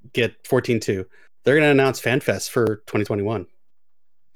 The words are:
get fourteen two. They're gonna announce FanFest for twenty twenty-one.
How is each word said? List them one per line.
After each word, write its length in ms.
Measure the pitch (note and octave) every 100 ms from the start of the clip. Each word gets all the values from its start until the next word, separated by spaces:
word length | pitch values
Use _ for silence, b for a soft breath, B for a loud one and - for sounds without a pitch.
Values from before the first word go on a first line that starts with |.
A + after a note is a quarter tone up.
| A#2+
get 320 | - A2+ - -
fourteen 320 | B2+ B2 A2+
two. 260 | A2+ G2 - b b -
They're 120 | - D3+
gonna 160 | D3
announce 300 | C#3 C3+ B2
FanFest 480 | A#2 C3 - G2 -
for 280 | B2+ A2 G#2+ -
twenty 200 | G#2+ G#2
twenty-one. 420 | G#2+ G2+ G#2+ F2 - - - - - - - -